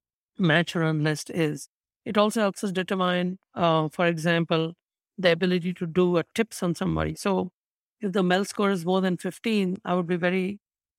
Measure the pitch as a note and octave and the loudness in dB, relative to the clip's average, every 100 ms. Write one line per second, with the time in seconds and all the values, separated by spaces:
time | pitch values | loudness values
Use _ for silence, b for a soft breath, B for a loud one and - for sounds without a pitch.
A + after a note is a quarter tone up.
0 | _ _ _ - F3 D#3 E3+ F3 D#3+ D#3 | _ _ _ 0 4 4 2 0 0 2
1 | D#3 D3+ - - D#3 D#3 - _ _ _ | 0 -2 -4 -2 -2 -2 -10 _ _ _
2 | - G#3 G#3 A3+ G3+ - G#3 F3+ F3+ F#3+ | -4 2 2 2 -2 -2 -4 -4 -2 0
3 | F3+ F3+ F3+ F#3 _ - E3+ D#3+ D#3 - | 0 0 -2 -6 _ -2 2 2 0 0
4 | F3 E3 E3 E3+ E3 D#3+ D#3+ E3+ _ _ | 0 2 0 0 2 0 -2 -6 _ _
5 | _ - F3+ E3 F#3 F3+ F3 F3 F3 E3+ | _ 0 2 4 2 0 -2 -6 -4 0
6 | F3+ F3 - - A3+ - F3+ D#3+ F#3 D#3 | 2 2 -2 -4 -4 -2 -4 -2 -2 0
7 | D#3 D#3+ G3+ F#3+ F#3 _ _ _ _ - | -2 -2 -2 -2 -2 _ _ _ _ -8
8 | G#3 G3+ F3+ F3+ G3+ - G3+ G3 E3 F#3 | -4 0 2 2 0 -2 0 0 0 0
9 | F#3 F3 F#3 - A3+ G#3+ F#3 F#3 - F3+ | 0 -2 -6 -6 -2 0 0 -4 -2 -2
10 | E3+ F3+ F3 F#3 F#3 G3+ _ _ _ | 0 0 0 0 -4 -8 _ _ _